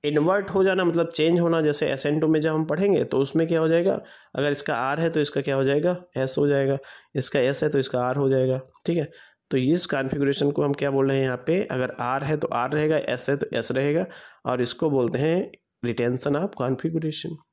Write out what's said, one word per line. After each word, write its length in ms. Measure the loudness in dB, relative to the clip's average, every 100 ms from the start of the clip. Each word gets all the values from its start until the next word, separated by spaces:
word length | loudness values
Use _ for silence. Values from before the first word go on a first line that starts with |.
इन्वर्ट 460 | 2 2 2 0 0
हो 140 | 2
जाना 200 | 2 4
मतलब 260 | 2 2 -2
चेंज 300 | 2 2 4
होना, 200 | 4 2
जैसे 280 | 2 0 -2
एस 160 | 0 0
एन 120 | 2
टू 80 | 2
में 120 | 2
जब 140 | 2
हम 100 | 0
पढ़ेंगे 400 | -2 0 2 2
तो 140 | 2 0
उसमें 280 | 0 0 2
क्या 140 | 2
हो 80 | 2
जाएगा, 320 | 2 2 -2 -8 -20 -10 -2
अगर 140 | -2
इसका 240 | -2 -2
आर 260 | -2 -2 0
है 100 | 0
तो 100 | 0
इसका 200 | 0 -2
क्या 140 | -2
हो 100 | 0
जाएगा, 320 | 2 2 2 -2 -6 -4
एस 180 | -2 0
हो 80 | 2
जाएगा, 300 | 2 2 -2 -6 -20 _
इसका 260 | -6 -2 0
एस 220 | 0 0
है 60 | 0
तो 80 | 0
इसका 220 | 0 -2
आर 160 | -2 0
हो 120 | 2
जाएगा, 320 | 2 2 -2 -6 _ -4
ठीक 120 | -2
है। 100 | -4 -10 -20 _ _
तो 60 | 0
इस 300 | 2 0 0
कॉन्फ़िगरेशन 640 | -4 -2 0 0 2 0
को 120 | 0
हम 100 | 0
क्या 180 | 0 0
बोल 180 | 2 2
रहे 80 | 2
हैं 60 |
यहाँ 180 | 0 -2 0
पे, 160 | 0
अगर 280 | 0 -4 -4 -4
आर 240 | -4 -2
है 120 | -2 -2
तो 120 | -2
आर 220 | -2 0
रहेगा, 260 | 0 2 0
एस 280 | 0 -4 -2
है 60 | -2
तो 100 | -2 -4
एस 140 | -2
रहेगा, 320 | -2 0 0 -2 -10 -20 _ -4
और 160 | -2
इसको 280 | -2 -2 0
बोलते 280 | 0 0 0
हैं 320 | 0 0 -4 -12 _ _ -6
retention 500 | -2 -2 -2 -2 -2
of 120 | -2 -4
configuration 760 | -4 -2 -4 -4 -4 -6 -10 -12 _